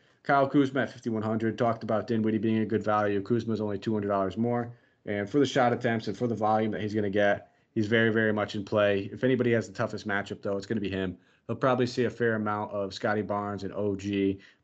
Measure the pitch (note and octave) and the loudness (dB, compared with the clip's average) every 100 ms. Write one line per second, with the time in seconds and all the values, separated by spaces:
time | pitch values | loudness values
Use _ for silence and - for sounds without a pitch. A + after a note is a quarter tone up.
0 | _ _ - C#3 C3+ D3 C3+ C3+ A2 - | _ _ 0 2 4 4 2 0 -4 -4
1 | A#2+ A2 A2 A2 A2 G2+ A#2 A2+ A2 A2 | -6 -2 -2 0 -2 0 0 0 -2 -2
2 | G#2 A2+ A2 A2 A2+ A2 G#2+ G#2+ G2+ G#2 | 0 0 2 2 2 0 0 0 2 2
3 | G#2 G2+ G2 A#2+ A#2 G#2+ G#2+ G2 A#2 G#2+ | 2 0 0 -2 0 -2 -4 -4 -2 -2
4 | G2+ G2+ F#2+ A2 A#2 A#2+ A#2+ - _ _ | 0 0 0 0 0 0 -4 -10 _ _
5 | - G2+ G2+ D3 C3+ C#3 B2 A2+ A#2+ A#2 | -6 -4 0 2 2 4 2 2 0 -2
6 | A2+ G2 B2 G#2+ G#2+ A2 A2 F2+ G#2 G#2+ | -2 -4 -2 0 2 2 2 -2 -2 -2
7 | G2+ G2+ G2+ G2+ - _ _ A2+ G#2 A#2 | 0 2 2 2 -4 _ _ -4 2 4
8 | A2+ A2 A2 G#2 G2+ G#2+ G2+ G#2+ G2+ G2+ | 4 4 2 2 -2 -4 0 2 4 2
9 | G2 A2 B2+ B2+ A#2+ A#2 G#2 - A2 G#2 | -2 -2 2 2 4 2 0 -4 -6 -4
10 | G#2+ G2+ G2 G2 G#2+ G2 - A2+ G2 F#2+ | -4 -4 -4 -6 -4 -4 -4 -4 -2 -2
11 | F#2+ F2 _ _ - A2+ C3+ B2 B2 B2+ | -4 -6 _ _ -10 -2 0 2 0 0
12 | A2+ - A#2+ A2 G#2+ G#2 G#2+ G2+ G2 F#2+ | -2 0 0 0 -2 -4 -4 -6 -6 -4
13 | A2+ G#2 G2+ G2+ G2+ G2+ G2 - G#2 G2 | -2 -2 -2 -4 -4 -6 -8 -4 -4 -2
14 | G2 G2+ G2 F#2+ - _ | -2 2 2 0 -8 _